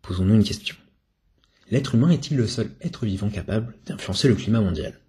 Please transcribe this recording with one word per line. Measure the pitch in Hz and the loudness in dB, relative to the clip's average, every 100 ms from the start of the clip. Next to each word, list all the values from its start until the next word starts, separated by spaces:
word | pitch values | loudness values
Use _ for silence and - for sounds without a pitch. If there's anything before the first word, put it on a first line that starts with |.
posons-nous | - 92 92 | -6 -2 4
une | 110 | 4
question. | 101 - - - _ _ _ _ _ _ _ _ _ | 4 0 -8 -12 _ _ _ _ _ _ _ _ _
L'être | 123 139 | -2 2
humain | 117 147 | 2 4
est-il | 165 - 143 | 4 2 -2
le | 110 | 0
seul | - 107 - | -2 -6 -6
être | 170 - 113 | -10 -6 -4
vivant | 95 101 | -2 -4
capable | 104 87 107 120 - - | -6 -4 -4 -4 -12 -16
d'influencer | - - 95 143 | -14 -8 0 2
le | |
climat | 101 - 113 | 2 2 0
mondial ? | 98 82 - - | 0 -2 -6 -12